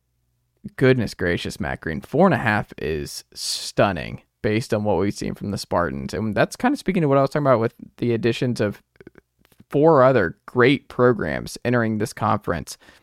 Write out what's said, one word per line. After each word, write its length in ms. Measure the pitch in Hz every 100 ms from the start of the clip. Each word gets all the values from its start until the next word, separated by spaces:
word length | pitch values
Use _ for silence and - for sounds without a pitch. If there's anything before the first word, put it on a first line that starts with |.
| _ _ _ _ _ _ - -
Goodness 360 | 131 131 95
gracious, 480 | - 90 87 92 -
Matt 220 | 71 67
Green. 180 | - 73
Four 260 | - 135 190
and 60 |
a 60 | 135
half 340 | 120 107 - -
is 460 | 71 78 71 - -
stunning 880 | - - - - - 104 87 57 - _ _
based 320 | 107 107 -
on 120 | 107
what 120 | 104 87
we've 160 | 101
seen 220 | - 101
from 160 | 95 101
the 80 | 92
Spartans. 560 | - 90 82 69 67
And 200 | 87 110
that's 220 | 101 143 -
kind 160 | 247
of 60 | 294
speaking 240 | - 185
to 60 | 147
what 100 | 139
I 40 |
was 80 | 135
talking 160 | 156 139
about 140 | 117
with 140 | 113 _ - -
the 160 | 120
additions 460 | 113 113 117 127 117
of 220 | 104 - _ _ - - _ _ _ _ _
four 340 | 143 160 147
other 360 | 127 127 85 - -
great 420 | 123 123 139 _
programs 680 | - 123 107 82 65 58 -
entering 360 | 120 123 110 107
this 160 | 113
conference 640 | - 107 107 - 85 - - - _